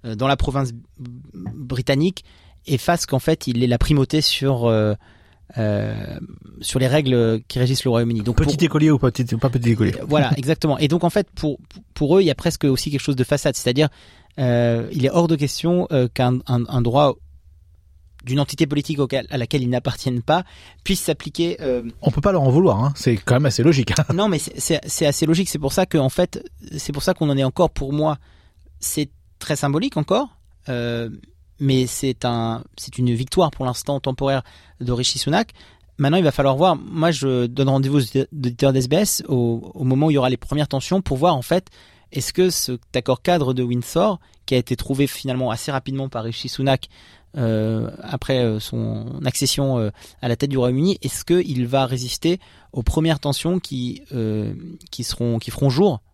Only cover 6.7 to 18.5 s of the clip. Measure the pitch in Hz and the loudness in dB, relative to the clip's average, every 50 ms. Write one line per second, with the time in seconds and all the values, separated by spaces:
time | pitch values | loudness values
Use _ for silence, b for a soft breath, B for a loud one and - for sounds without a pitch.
6.7 | - 131 131 127 135 156 147 131 127 120 117 113 113 110 - _ - 127 127 127 | 0 0 2 4 2 2 2 4 2 4 4 2 2 0 -4 _ -2 0 2 2
7.7 | 135 - - 131 117 117 120 117 117 110 101 120 113 - 160 143 147 139 170 147 | 2 0 0 0 2 2 2 0 -2 -2 -2 2 2 4 4 4 2 2 0 2
8.7 | - 151 151 156 151 127 - 127 - - 123 120 127 113 - 135 120 123 120 117 | 4 4 6 6 6 6 4 2 2 0 -2 -2 -2 0 0 0 0 2 2 2
9.7 | 113 107 110 95 - - - - 147 151 143 120 143 143 123 143 160 - - 156 | 4 4 2 0 0 -4 -2 0 2 2 4 4 2 0 2 0 0 2 2 0
10.7 | 139 - 156 135 160 175 165 170 - 208 190 _ - - - 151 135 - - _ | 2 2 2 2 2 2 0 2 2 0 -2 _ -6 -6 -4 -4 -4 -6 -12 _
11.7 | - - - _ _ - 151 139 170 196 196 160 135 - - 175 - - - 143 | -20 -20 -20 _ _ -2 2 4 6 6 6 4 2 2 0 -2 0 2 2 2
12.7 | 131 123 - 156 147 135 - - 139 127 127 - 147 139 - 151 127 - - 123 | 2 2 0 -4 -4 -2 -2 0 0 0 2 2 0 0 2 -2 -2 0 -2 0
13.7 | 123 139 151 139 b b b b b b b b b - 131 123 120 120 120 117 | 2 2 2 2 b b b b b b b b b -2 0 2 4 4 2 2
14.7 | 117 117 117 - - 151 127 135 - 170 170 165 165 139 147 135 - - - 170 | 2 0 -2 -4 -2 0 0 2 4 4 4 4 2 0 0 -4 -4 -2 0 0
15.7 | 175 180 - - 160 131 123 120 - - 127 123 127 127 - - 123 120 120 - | 2 2 0 0 2 2 2 0 0 0 2 2 2 0 -2 -2 -2 -2 -2 0
16.7 | 139 123 120 120 117 139 151 139 120 - - - - - _ - - - - _ | 0 0 0 2 4 4 4 4 2 -2 -12 -20 -20 -20 _ -20 -20 -20 -20 _
17.7 | - - _ _ - - - - - - - 123 131 143 143 - | -20 -20 _ _ -20 -20 -20 -20 -20 -16 -6 -2 0 0 0 -2